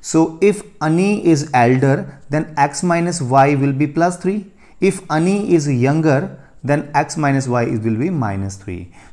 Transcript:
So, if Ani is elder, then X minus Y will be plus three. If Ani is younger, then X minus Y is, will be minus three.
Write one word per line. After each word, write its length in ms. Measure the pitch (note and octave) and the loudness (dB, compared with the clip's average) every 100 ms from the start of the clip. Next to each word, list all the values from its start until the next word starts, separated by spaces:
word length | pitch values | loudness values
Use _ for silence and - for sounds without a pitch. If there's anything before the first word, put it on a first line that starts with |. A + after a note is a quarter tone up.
So, 360 | - D#3+ E3 D#3+ | -2 2 2 2
if 220 | G3+ G3+ - - | 2 2 -6 -6
Ani 460 | D#3 E3 G3 G#3 F3+ | 0 2 2 0 2
is 240 | D3+ D3+ | 2 2
elder, 680 | B2+ A#2+ C3 C#3 D3 G3 - - | 2 4 4 2 0 -4 -14 -6
then 240 | D3 D#3+ - | -6 -4 -2
X 260 | C#3+ - | -2 0
minus 400 | F3+ E3+ E3+ F3 | -2 0 -2 -4
Y 320 | B2+ C3+ C#3+ C#3+ | 0 4 4 4
will 180 | C#3 | 0
be 140 | C3+ D3 | 0 -2
plus 300 | D3+ E3+ F3+ | 0 0 0
three. 340 | F3+ G#3 F#3+ _ _ - | -4 -4 -8 _ _ -2
If 220 | F#3+ F#3 - | 0 0 -4
Ani 420 | D#3 F3 G3+ G#3 | 0 0 0 2
is 160 | E3+ D3 | 2 2
younger, 720 | B2+ B2+ D3+ D#3 C3+ F#3+ - - - | 0 2 2 2 2 -2 -10 -20 -12
then 280 | D3 D3 - | -2 -2 0
X 240 | C#3+ D3+ - | -2 -2 -2
minus 300 | C#3+ C3+ B2 | 0 0 0
Y 160 | A#2+ | -2
is, 160 | A#2 A#2 | -2 -2
will 180 | A2 A2 | -2 -2
be 140 | D#3 | -2
minus 440 | E3+ A2 G2 G2 F#2+ | -2 -4 -4 -6 -10
three. 380 | - F2 F2 - - | -12 -12 -14 -20 -18